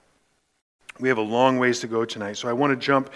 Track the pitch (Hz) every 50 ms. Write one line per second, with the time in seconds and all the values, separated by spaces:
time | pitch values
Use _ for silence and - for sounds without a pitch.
0 | _ _ _ _ _ _ _ _ _ _ _ _ _ _ _ _ _ - - -
1 | 123 131 131 110 110 107 113 120 127 131 131 127 127 123 120 120 - 117 113 113
2 | 117 113 - 113 104 101 104 - - 123 120 123 143 143 135 127 120 - 139 135
3 | 135 - -